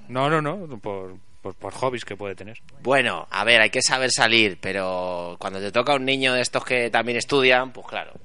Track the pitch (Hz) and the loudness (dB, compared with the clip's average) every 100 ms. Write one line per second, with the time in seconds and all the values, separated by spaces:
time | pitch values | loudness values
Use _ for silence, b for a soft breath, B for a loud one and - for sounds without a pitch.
0 | - 123 143 160 147 190 165 113 104 98 | -8 -2 2 2 0 -6 -8 -10 -8 -8
1 | 92 92 - - 98 - 98 - 131 120 | -8 -14 -16 -14 -12 -10 -10 -4 -2 -2
2 | - 101 101 92 98 113 - - 117 135 | -6 -8 -8 -10 -12 -16 -16 -6 2 2
3 | 120 87 - 95 107 117 107 127 - 131 | 2 -2 -4 0 6 6 6 2 0 2
4 | 127 127 117 113 104 85 92 95 92 92 | 0 2 4 6 4 2 -4 -4 -2 -2
5 | 90 87 87 87 98 95 101 113 139 139 | -4 -4 -6 -8 -8 -6 -4 0 2 2
6 | 131 135 131 127 120 127 - 127 117 117 | 2 2 2 2 0 -2 0 0 2 0
7 | 117 120 - 143 127 127 131 113 - 104 | 0 -2 0 4 6 6 4 -8 -10 -10
8 | 80 - | -10 -12